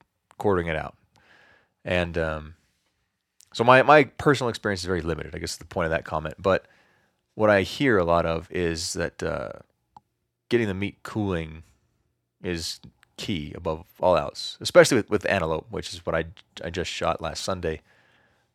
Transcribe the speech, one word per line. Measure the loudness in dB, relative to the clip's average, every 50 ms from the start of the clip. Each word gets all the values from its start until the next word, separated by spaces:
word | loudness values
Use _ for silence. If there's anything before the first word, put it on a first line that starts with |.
| _ _ _ _ _ _ _ -2
quartering | 0 2 2 2 0 0
it | -2
out. | -4 -6 -8 -12 _ _ _ _ _ _ _ _ _ _ _ _ _ _ _ _ _ -6
And, | -2 0 0 0 0 -2 -2
um, | -2 -2 -4 -6 -10 -14 -18 _ _ _ _ _ _ _ _ _ _ _ _ _ _ _ _ _ _ _ -4
so | 2 6
my, | 8 8 8 8
my | 8 8 8 6
personal | 4 0 -2 0 0 0 2 0 -4
experience | -4 -4 -4 -4 -2 -2
is | -2
very | -2 -2 -2 -2
limited, | -2 -4 -4 -6 -10 -10
I | -10
guess | -10 -10 -10
is | -12
the | -14
point | -8 -4 -2 -2
of | 0
that | 0 -2 -2
comment. | -4 -6 -6 -6 -8 -8 -2
But | 0 2 2 2 0 _ _ _ _ _ _ _ _ _ _ _ _ _ -6
what | 0 4 4
I | 4 4 4
hear | 0 -2 -2 2 2 4 4
a | 4
lot | 4 2 2 2
of | 0 -2 -4 -6 -6
is | -6 -2 -2 -2 -2 -4 -6 -6 -6
that, | -6 -6 -6 -6 -8 -6
uh, | -6 -6 -6 -8 -10 -12 -16 -20 _ _ _ _ _ -20 -20 _ _ _ _ _ _ _ _ _ 0
getting | 0 0 2 0
the | -2
meat | -4 -6 -8 -8 _ -14
cooling | -10 -6 -4 -2 -2 -2 -4 -6 -8 -12 -18 -20 _ _ _ _ _ _ _ _ _ _ _ _ _ _ _ -8
is | -6 -6 -6 -6 -8 -10 -12 -16 -20 -20 _ _ _ _ -12
key | -8 -6 -6 -6 -6 -8 -12
above | -10 -6 -6 -6 -8 -10 _ _ 0
all | 2 4 4
else, | 4 2 -2 -8 -10 -12 -12 -12 -10
especially | -4 4 8 8 8 8 6
with, | 2 2 2
with | 0 0 0
antelope, | 0 0 0 0 0 -2 -4 -6 -8
which | -10 -10 -10 -10 -12
is | -10 -6
what | -4 -2
I, | -2 -2 -4 -8 -20 -20 _ -16 -12 -10
I | -8
just | -6 -6 -6 -6
shot | -6 -4 -2 -2 -2 -2
last | -4 -8 -8 -6 -6
Sunday. | -6 -4 -4 -2 -4 -4 -6 _ _ _ _ _ _ _ _ _ _ _ _ _ _